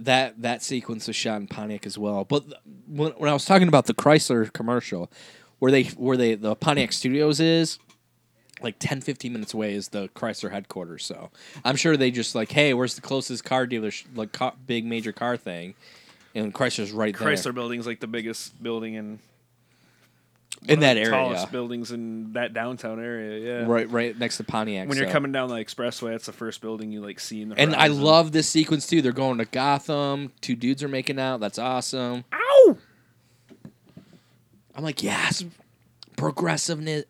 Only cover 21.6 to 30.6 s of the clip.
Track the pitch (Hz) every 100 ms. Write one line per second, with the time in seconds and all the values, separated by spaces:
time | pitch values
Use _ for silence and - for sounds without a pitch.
21.6 | 120 120 113 120 113 113 110 110 120 113
22.6 | 120 127 117 113 117 117 107 107 117 120
23.6 | 117 117 113 117 120 110 117 - 110 113
24.6 | 110 98 113 135 135 151 139 135 127 117
25.6 | 107 - 120 - 117 113 - 101 113 -
26.6 | 110 110 107 107 101 98 - 110 107 104
27.6 | 147 143 156 143 147 160 160 156 147 160
28.6 | 156 156 - 165 131 123 135 120 113 127
29.6 | 135 143 139 147 143 139 139 - - 120